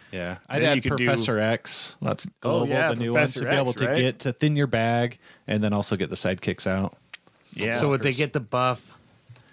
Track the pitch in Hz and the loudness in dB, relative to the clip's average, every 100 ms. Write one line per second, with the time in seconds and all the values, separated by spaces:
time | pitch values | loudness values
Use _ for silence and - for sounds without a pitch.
0 | - 92 87 92 - 139 156 139 127 131 | -12 -8 -8 -8 -6 0 2 2 0 0
1 | 123 131 110 110 110 117 - - - - | 2 2 2 2 2 0 -2 -4 -6 -4
2 | 101 104 - - 131 165 139 143 160 117 | -4 -4 -8 -6 -2 0 2 2 0 0
3 | 117 120 131 127 120 139 127 120 123 139 | 0 2 2 0 0 2 0 0 0 2
4 | 127 - 135 - 151 147 143 113 113 120 | 0 0 -6 0 0 2 2 2 2 2
5 | 120 120 - - - 107 104 104 101 95 | 0 -4 -20 -18 -4 0 2 0 0 -2
6 | 80 92 92 92 - - 98 95 98 - | -2 -2 -2 -2 -2 -2 -2 0 -2 -6
7 | _ - _ _ _ - 107 120 143 135 | _ -20 _ _ _ -6 -2 0 0 2
8 | 139 123 147 147 113 123 127 123 - - | 0 0 -2 -2 -2 0 0 0 -8 -20
9 | - _ - - - | -20 _ -20 -20 -20